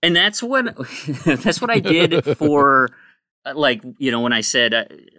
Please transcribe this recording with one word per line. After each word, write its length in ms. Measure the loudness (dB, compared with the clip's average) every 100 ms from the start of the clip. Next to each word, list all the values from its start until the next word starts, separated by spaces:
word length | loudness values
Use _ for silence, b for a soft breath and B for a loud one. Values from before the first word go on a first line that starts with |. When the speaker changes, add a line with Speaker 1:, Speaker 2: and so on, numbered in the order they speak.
Speaker 1:
And 120 | 0
that's 280 | 2 0 0
what, 340 | -2 -2 -2 -8
<laughs> 480 | -12 -10 -10 -2
that's 360 | 0 0 0 -2
what 100 | 0
I 80 | 0
did 440 | 2 2 2 0
Speaker 2:
<laughs> 120 | -2 -2
Speaker 1:
for, 540 | 2 4 4 4 2 b b b _ _ -12
uh, 80 | -2
like, 260 | 0 0 -6 -6
you 120 | -2
know, 100 | 0
when 120 | 0
I 80 | 0
said, 320 | 0 0 2
uh, 100 | 0 -4 -12 -20